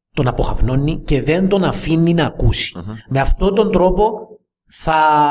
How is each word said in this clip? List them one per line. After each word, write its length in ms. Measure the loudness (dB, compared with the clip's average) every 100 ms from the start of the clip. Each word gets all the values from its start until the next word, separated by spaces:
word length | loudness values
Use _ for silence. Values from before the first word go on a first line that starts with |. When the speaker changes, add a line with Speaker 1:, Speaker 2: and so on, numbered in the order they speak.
| _ -4
Speaker 1:
τον 120 | -2
αποχαυνώνει 720 | -2 -2 0 0 0 -2 -4 -2
και 160 | -2
δεν 260 | 0 0 2
τον 160 | 0
αφήνει 500 | 0 -2 -2 0 2
να 120 | 2 -2
ακούσει. 460 | 0 0 0 -6 -10
Speaker 2:
Μμμ. 180 | -14 -14 -4
Speaker 1:
Με 100 | -2
αυτόν 360 | 2 2 2 2
τον 160 | 2
τρόπο 400 | 2 2 2 0 -2 -14 -20 _ _ -20
θα 280 | -8 -2 2 2 4 2